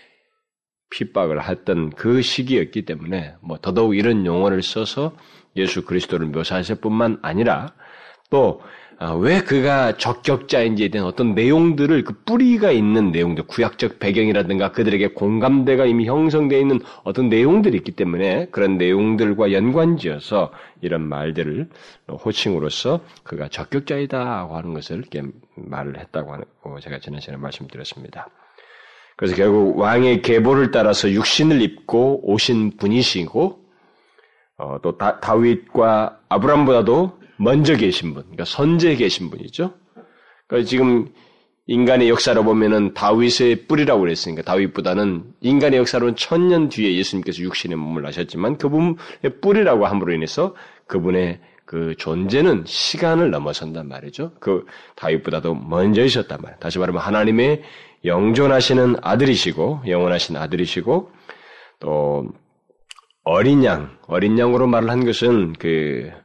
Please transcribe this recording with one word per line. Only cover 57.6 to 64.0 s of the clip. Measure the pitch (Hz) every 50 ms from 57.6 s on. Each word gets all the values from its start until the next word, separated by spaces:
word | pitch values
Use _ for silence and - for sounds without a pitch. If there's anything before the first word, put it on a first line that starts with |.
| - - - - - - _ _ -
영존하시는 | 87 85 90 101 110 113 123 143 139 135 131 120 - 131 127 123 123 120 -
아들이시고 | - 82 - 117 143 135 123 95 - 90 78 78 80 117 151 147 127 101
영원하신 | 87 87 90 90 90 85 - - 85 71
아들이시고 | 78 76 85 85 87 85 - 92 87 110 143 185 185 - - _ _ - - - - - - - - - _ _
또 | - 76 76 76 73 73 73 71 64 - - - _ _ _ _ _ _ _ _ _ - - _ _ _ _ _ -
어린 | 80 82 - 110 131 143 143 127
양, | 110 87 76 73 67 - -